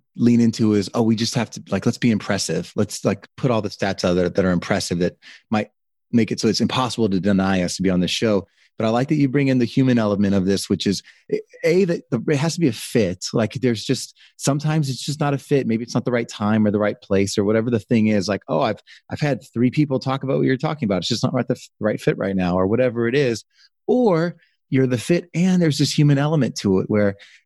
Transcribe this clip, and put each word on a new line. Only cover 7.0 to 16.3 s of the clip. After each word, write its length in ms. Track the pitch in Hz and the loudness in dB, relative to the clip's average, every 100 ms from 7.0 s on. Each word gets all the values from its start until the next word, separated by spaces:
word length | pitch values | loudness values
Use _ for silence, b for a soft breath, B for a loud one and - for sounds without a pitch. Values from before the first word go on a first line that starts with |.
| 110 | 0
to 100 | 95 | 0
deny 400 | 95 98 95 95 | 0 0 2 0
us 160 | 87 - | -2 -2
to 40 | |
be 80 | 92 | 0
on 120 | 90 | 0
the 80 | 87 | 0
show." 360 | - 113 101 - _ _ - | 0 0 0 -2 _ _ -4
But 80 | 110 | -2
I 40 | |
like 180 | 117 139 | 0 0
that 80 | 151 | 0
you 140 | 139 | 2
bring 180 | 135 135 | 2 2
in 120 | 127 | 2
the 40 | |
human 340 | 113 - 131 120 | 2 2 2 4
element 380 | 107 101 101 98 | 2 2 2 2
of 100 | 92 | 2
this, 240 | 95 - | 0 0
which 160 | 98 104 | -2 0
is, 160 | 90 b b b | -2 b b b
A, 80 | - - - | -6 -6 -4
A, 220 | 165 180 185 | 0 2 2
that 240 | 170 - | 0 -4
the, 100 | 117 110 | -4 0
it 80 | 143 | 0
has 200 | 160 175 | 0 0
to 40 | |
be 80 | 156 | 0
a 60 | |
fit. 520 | 110 - 120 92 87 - | -2 -2 0 0 -2 -4
Like, 220 | 127 107 | -2 -2
there's 320 | 117 123 110 - | 0 -2 -2 -2
just, 280 | 127 - _ b b | -4 -6 _ b b
sometimes 540 | - 143 156 156 135 | -2 -2 0 -2 -2
it's 100 | 127 | -4
just 220 | - 143 | -8 -4
not 120 | 143 | -2
a 40 | 139 | -2
fit. 280 | - 139 117 | 0 0 0
Maybe 180 | 113 | -2
it's 100 | 120 | -2
not 100 | 123 | -4
the 80 | 127 | -2
right 160 | 120 | -2
time 380 | 117 | -4